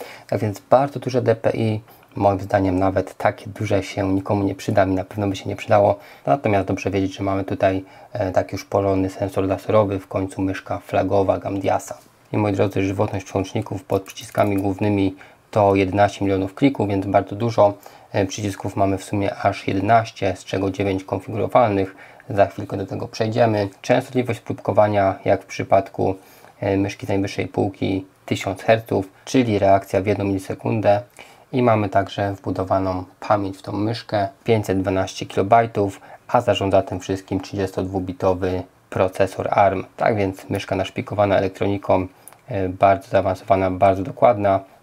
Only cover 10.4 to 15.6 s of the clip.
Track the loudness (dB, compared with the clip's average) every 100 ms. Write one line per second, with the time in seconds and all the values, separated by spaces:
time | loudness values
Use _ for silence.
10.4 | -4 -4 -8 -10 -4 -2 2 2 2 0
11.4 | -2 -4 0 -2 -2 -14 -18 _ _ 0
12.4 | 0 2 0 2 -2 0 -2 -2 -4 -4
13.4 | -2 -4 -6 -8 -4 -4 -4 -12 -6 0
14.4 | 2 2 -2 0 0 2 0 -2 -14 -20
15.4 | _ 4